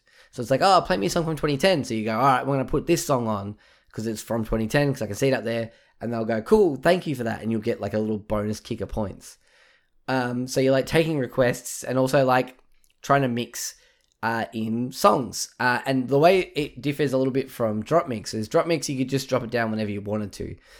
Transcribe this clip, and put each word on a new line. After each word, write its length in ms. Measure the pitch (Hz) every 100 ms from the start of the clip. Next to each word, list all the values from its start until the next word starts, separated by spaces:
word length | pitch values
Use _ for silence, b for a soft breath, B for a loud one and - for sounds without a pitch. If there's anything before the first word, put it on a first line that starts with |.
| _ b b
So 100 | -
it's 80 | 117
like, 140 | 131
"Oh, 200 | 185 180
play 140 | - 185
me 80 | 190
a 40 |
song 120 | 175
from 120 | 160 156
twenty 200 | 151 139
ten." 280 | 190 170
So 100 | 110
you 100 | 110
go, 120 | 107 110
"All 100 | 135
right, 200 | 127 131
we're 100 | 139
gonna 120 | 127
put 200 | 151 143
this 180 | 170 -
song 220 | 131 113
on 280 | 104 101 107 b b b
'cause 160 | - 110
it's 160 | 110
from 200 | - 113
twenty 240 | 110 113 110
ten, 240 | 147 143
'cause 120 | 131
I 20 | 104
can 100 | 101
see 120 | 135
it 60 |
up 100 | 123
there." 280 | 110 117 113 b b b
And 100 | 110
they'll 140 | 117 113
go, 160 | 110
"Cool, 360 | 110 214 185 135
thank 280 | 170 180 165
you 80 |
for 100 | 123
that." 200 | 113 104
And 80 | 113
you'll 100 | 113
get, 180 | 113 110
like, 140 | 104
a 60 | 110
little 180 | 107 104
bonus 420 | 101 104 107 107
kick 220 | - 113
of 80 | 95
points. 480 | - 98 90 - - b b b b b _ -
Um, 400 | 131 123 123 127
so 120 | 139
you're, 120 | 135
like, 160 | 135 123
taking 320 | 160 160 151
requests 640 | 120 - 120 - - -
and 160 | - 127
also, 260 | 131 143 127
like, 320 | 127 127 - _ _ _ _
trying 180 | - 139
to 60 | 131
mix, 480 | 117 113 - - - b b b _
uh, 220 | 113 113 107
in 400 | 113 110 113 123
songs. 640 | - 202 190 107 - - -
Uh, 220 | 123 123 135
and 220 | 131 123
the 100 | 139
way 220 | 165 190 - -
it 260 | 147 131
differs 320 | 135 139 143
a 40 | 131
little 120 | 135
bit 200 | 131 127
from 320 | - 113 107
Drop 240 | 104 160 -
Mix 260 | 110 -
is 140 | 110 107
Drop 180 | 165 160
Mix, 240 | 165 -
you 80 | 131
could 120 | 131
just 200 | 135 -
drop 140 | 127
it 80 | 117
down 180 | 117 113
whenever 220 | 110 104
you 100 | 101
wanted 300 | 98 107 104
to. 220 | - - 101 B